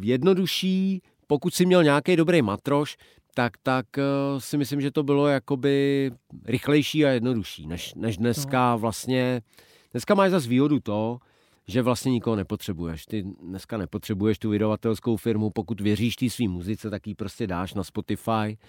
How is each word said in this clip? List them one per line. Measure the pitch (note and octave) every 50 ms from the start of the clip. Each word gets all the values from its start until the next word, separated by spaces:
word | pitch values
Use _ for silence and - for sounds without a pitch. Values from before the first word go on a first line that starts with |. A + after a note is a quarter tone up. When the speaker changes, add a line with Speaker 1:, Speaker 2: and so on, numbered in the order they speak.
Speaker 1:
jednodušší, | F#2 G#2+ B2 C3 C3 F#3 F#3+ F3+ F#3+ D#3+ - - - F#3+ F#3 F#3+ F#3+ G3 G3 F3+ - _ _ _ _ -
pokud | D3+ C#3+ - F3+ -
si | - F#3
měl | F3+ F3+ F3+ E3
nějaký | D3 C#3+ D3 - - F3+
dobrý | D#3+ D#3+ D#3 F3 E3+
matroš, | B2+ G2+ G2+ G#2 - - C#3+ C#3+ D3+ - - - - _ _ _ _ _ _
tak, | - B2 A#2 - _ _
tak, | - C3 C3 B2 - - C#3+
eh, | C#3 C#3 C#3 C#3 C#3 C#3 C#3 C3+
si | A#2 - - D3
myslím, | C#3+ - D3 C#3+
že | C3+ C#3
to | B2+ D#3 D3
bylo | C#3 C#3+ C#3 C#3+ D3
jakoby | C#3 C3 - - C#3+ C3 B2 C#3+ C#3 C#3 C#3 C#3 C#3 C#3 C#3 C3+ B2 - _ _ - - -
rychlejší | - A#2 B2 - - D3 D3+ C#3 - - D#3 D3+
a | C#3
jednodušší, | C3 A#2+ A2+ B2+ C3 A2+ F#2 - - - D2+ D2+
než, | E2 E2+ - - -
než | - F#2 A#2 G#2+ E2+
dneska | A2+ A#2+ A#2 - C#3+ C#3 C#3 B2+ B2+ B2
Speaker 2:
No. | A#2+ A2+
Speaker 1:
vlastně. | G#2 A2+ G#2 - - B2 C3 B2+ B2+ B2+ B2+ A#2+ A#2 _ _ - _ _ _ _ _ _
Dneska | - B2+ - - G#3
máš | G3 G3 F#3+
zas | F3 F#3 C3+
výhodu | A#2 B2 B2+ C#3 D3 D3+ B2+
to, | - - G#2 G#2+ A2 A2+ A#2+ B2 - _ _ _ _ _ _ _ _ -
že | F2+ B2
vlastně | A#2+ B2 B2 - - C3+
nikoho | B2+ A#2 - A#2+ A2+
nepotřebuješ. | G#2 F#2+ - A2 - - - G2 D#2 F2 E2 E2 D#2 -
Ty | - - A2 F#2 G2 F#2+ -
dneska | E2 F2 F#2 F#2+ - - A#2 A2
nepotřebuješ | F#2 D#2+ - G#2 - - A2 F#2+ G#2 A2 G#2 -
tu | - A2
vydavatelskou | G#2 G#2 G#2+ G#2+ G#2+ G#2 - A#2 A2 - - B2 A2+ G2+
firmu, | - A#2 A2 G#2+ G#2+ G#2+
pokud | - - G2+ - A#2 F#2+
věříš | G2+ G#2 G#2 G#2 A2+ A#2+ G2
té | - C3 A#2+
svý | - - B2 G2
muzice, | F2+ F2+ E2+ F#2+ A2 - - A2
tak | G2 G2 - A2
ji | G2+
prostě | - G2+ G2 - - A#2+ G2
dáš | F2+ F2 F#2 F#2+ -
na | G#2 F2+
Spotify, | - - G#2+ - - G#2+ - - - A2+ A2 G#2+ G#2+ G#2+ - _